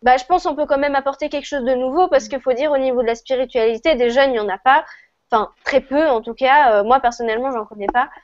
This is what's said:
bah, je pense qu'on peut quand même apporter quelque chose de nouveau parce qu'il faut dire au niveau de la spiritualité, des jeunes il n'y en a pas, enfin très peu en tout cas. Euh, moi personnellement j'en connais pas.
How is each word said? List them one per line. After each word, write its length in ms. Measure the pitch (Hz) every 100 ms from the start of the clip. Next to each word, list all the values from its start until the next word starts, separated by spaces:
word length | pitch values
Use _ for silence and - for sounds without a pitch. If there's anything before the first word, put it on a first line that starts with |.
bah, 140 | 240 262
je 80 |
pense 200 | 262 359
qu'on 100 | 339 294
peut 100 | 302
quand 120 | 277
même 160 | 285
apporter 340 | 277 277 277 302
quelque 180 | 294 -
chose 180 | 285
de 100 | 240
nouveau 340 | 254 254 311 370
parce 200 | 269 214
qu'il 120 | 269
faut 120 | 262
dire 180 | 247 302
au 60 | 277
niveau 240 | 262 247
de 40 | 226
la 60 | 233
spiritualité, 800 | - 254 254 247 226 226 330 247
des 140 | 240
jeunes 200 | 254 269
il 40 |
n'y 60 | 233
en 80 | 208
a 100 | 190
pas, 260 | 262 285 - - _ _ -
enfin 200 | 180 196 _
très 160 | - 262
peu 280 | - 277 311
en 120 | 226
tout 120 | 233
cas. 460 | 226 262 294 262 208
Euh, 40 |
moi 160 | 214 269
personnellement 500 | 240 240 233 220 262
j'en 120 | 240 208
connais 200 | 208 202
pas. 180 | 247 285 -